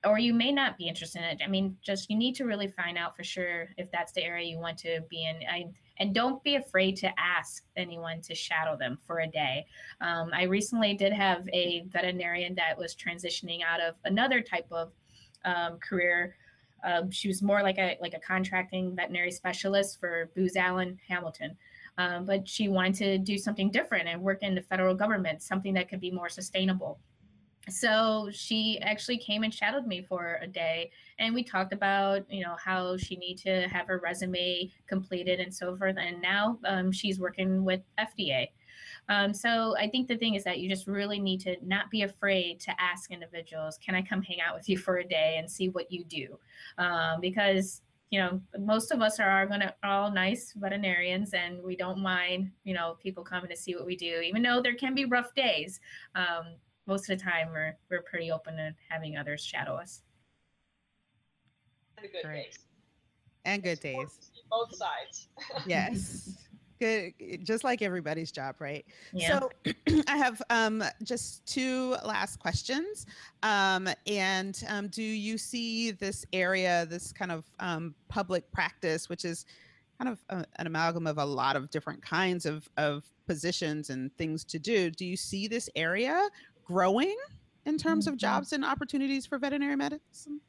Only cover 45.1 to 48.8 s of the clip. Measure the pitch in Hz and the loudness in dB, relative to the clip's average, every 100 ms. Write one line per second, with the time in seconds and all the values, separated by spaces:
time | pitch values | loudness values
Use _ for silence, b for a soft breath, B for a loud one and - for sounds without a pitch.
45.1 | 165 156 160 165 - 185 185 170 180 165 | 4 4 2 -4 -2 -2 0 -4 -8 -8
46.1 | 160 131 - B B B B 180 170 165 | -8 -8 -12 B B B B 0 2 2
47.1 | 165 180 190 202 190 190 - _ _ _ | 2 0 4 6 6 2 -4 _ _ _
48.1 | 196 180 185 - 202 202 220 | 2 2 0 -6 -4 2 2